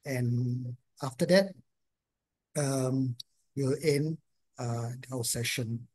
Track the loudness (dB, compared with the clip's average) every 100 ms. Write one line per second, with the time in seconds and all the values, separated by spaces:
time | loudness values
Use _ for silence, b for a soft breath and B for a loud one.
0 | -4 -2 0 0 0 -2 -6 -12 _ _
1 | -10 -2 6 6 6 -2 _ _ _ _
2 | _ _ _ _ _ -2 0 2 2 2
3 | 0 -2 -10 _ _ -4 0 2 2 2
4 | 2 -4 _ _ _ -8 -4 -4 -4 -8
5 | -8 -6 -4 -2 -2 -2 -4 -4 -8